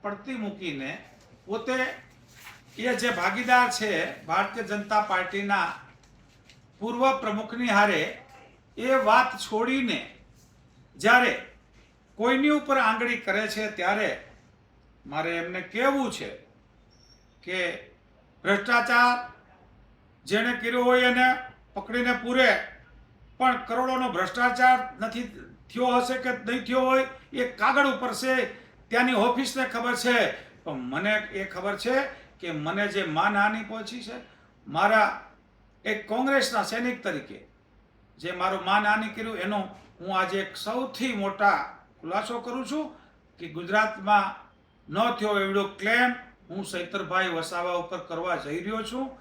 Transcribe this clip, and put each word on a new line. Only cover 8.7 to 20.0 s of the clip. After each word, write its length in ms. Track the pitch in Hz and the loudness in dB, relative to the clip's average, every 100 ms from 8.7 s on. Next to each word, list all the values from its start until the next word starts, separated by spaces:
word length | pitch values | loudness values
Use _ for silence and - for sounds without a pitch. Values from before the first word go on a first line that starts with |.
| - | -8
એ 180 | 247 262 | 0 2
વાત 440 | 214 247 - 208 | 6 6 4 -2
છોડીને 800 | - 214 240 269 247 156 - - - _ _ _ _ _ _ - | -6 -2 0 0 -2 -4 -8 -18 -20 _ _ _ _ _ _ -2
જ્યારે 500 | 214 240 247 - - - _ _ _ _ _ - | 6 8 6 0 -8 -20 _ _ _ _ _ -2
કોઈની 340 | 233 262 294 | 2 4 4
ઉપર 300 | 302 294 262 | 4 4 2
આંગળી 380 | 220 220 240 233 | 4 2 0 -2
કરે 320 | - 196 214 | 0 -2 -2
છે 220 | 214 214 | -4 -6
ત્યારે 540 | - 180 208 202 - - - _ _ _ _ _ _ 135 | -2 0 0 0 -4 -12 -20 _ _ _ _ _ _ -8
મારે 300 | 147 160 170 | -4 -4 -4
એમને 240 | 170 185 | -6 -8
કહેવું 520 | 180 208 269 277 240 | -8 0 2 2 -2
છે 160 | - 104 - - _ _ _ _ _ _ _ _ _ | -6 -10 -12 -20 _ _ _ _ _ _ _ _ _
કે 500 | - 185 175 - - - _ _ _ _ 175 | -8 -4 -4 -6 -14 -20 _ _ _ _ 0
ભ્રષ્ટાચાર 880 | 202 220 240 240 254 190 185 - - _ - _ _ - _ | 0 4 2 4 6 6 4 -2 -14 _ -20 _ _ -20 _